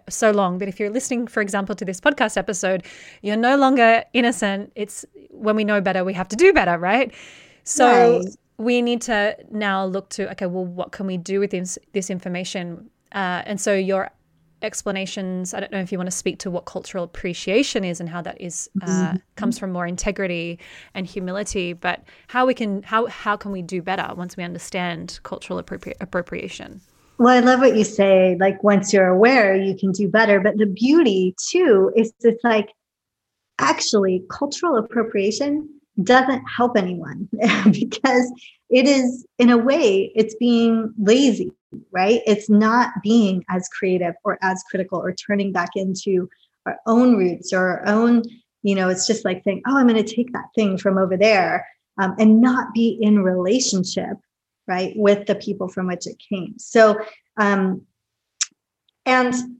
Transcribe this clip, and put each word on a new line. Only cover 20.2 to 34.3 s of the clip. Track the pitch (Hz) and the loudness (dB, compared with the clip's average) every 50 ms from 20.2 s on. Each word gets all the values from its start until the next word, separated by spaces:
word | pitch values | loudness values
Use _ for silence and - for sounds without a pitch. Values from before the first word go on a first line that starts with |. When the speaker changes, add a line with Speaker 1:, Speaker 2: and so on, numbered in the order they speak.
| 196 180 175 170 165 170 170 170 - - - - - - - | -4 -6 -6 -6 -8 -8 -10 -12 -16 -20 -20 -20 -20 -16 -12
Speaker 1:
and | 190 185 | -12 -12
humility, | 180 - 202 180 180 185 202 208 - - 202 180 175 175 | -10 -10 -10 -8 -8 -8 -8 -8 -6 -6 -6 -6 -6 -8
but | 170 - 180 175 - _ _ _ _ _ - | -6 -6 -6 -6 -6 _ _ _ _ _ -6
how | - 247 254 | -2 0 2
we | 262 254 | 2 2
can, | 254 226 208 196 196 202 | 0 -4 -4 -4 -6 -6
how, | - 220 - - 226 | -4 -2 -2 -2 -2
how | - - - 214 208 | -6 -6 -4 -4 -4
can | 202 - 202 | -4 -6 -8
we | 196 185 | -10 -10
do | 175 165 190 180 | -8 -8 -8 -6
better | 170 185 190 185 156 - - | -6 -4 -4 -4 -6 -8 -10
once | - 180 180 - - | -10 -12 -12 -12 -12
we | 175 | -12
understand | 175 175 170 - - - 185 180 175 170 165 175 175 - - - | -12 -12 -14 -12 -10 -8 -6 -6 -6 -6 -8 -12 -14 -16 -16 -14
cultural | - - - - - 185 180 | -14 -14 -14 -10 -10 -10 -10
appropri-, | 165 - 196 180 - 196 - - | -10 -10 -14 -14 -14 -14 -14 -14
appropriation? | 185 180 - 180 175 - - - - 180 - - - - - 190 - _ _ _ _ _ _ - | -12 -8 -6 -6 -6 -6 -10 -12 -12 -12 -14 -16 -18 -18 -20 -20 -20 _ _ _ _ _ _ 2
Speaker 2:
Well, | 233 247 254 | 4 6 6
I | 247 | 6
love | 247 254 254 247 | 6 6 4 6
what | 269 247 208 | 6 6 6
you | 220 208 | 4 2
say, | - - - 196 196 190 185 185 185 180 175 | 2 2 2 4 6 6 6 6 4 4 2
like, | 190 196 190 - 202 | 2 0 0 2 2
once | 208 202 190 196 - - | 4 4 4 2 2 4
you're | 196 185 180 | 4 4 4
aware, | 185 185 220 247 269 247 208 196 190 | 4 6 6 6 6 6 4 4 2
you | 190 196 196 190 - | 2 0 -2 -2 -2
can | 196 190 | -2 -2
do | 185 196 208 180 | 0 0 0 2
better. | 185 214 226 208 202 196 | 2 4 4 4 4 4
But | 185 208 - 208 | 2 2 2 2
the | 214 | 0
beauty, | 202 185 - 233 262 302 339 311 226 190 185 185 185 - - - - | 0 0 0 2 4 4 6 4 4 4 2 0 0 -2 -4 -6 -2
too, | - 359 370 285 208 190 190 190 - 226 | 0 2 4 4 6 4 4 4 2 2
is | 220 226 - _ | 0 0 -2 _
it's | - 233 226 - - | 0 0 2 2 0
like, | 240 220 214 208 - _ _ _ _ _ _ _ _ _ _ _ _ _ _ _ _ _ - | 0 0 0 -2 -4 _ _ _ _ _ _ _ _ _ _ _ _ _ _ _ _ _ -4
actually, | 269 277 - - - - 233 202 196 190 185 185 - | -2 -2 -2 -2 -2 0 0 2 2 0 0 -2 -6
cultural | - | -10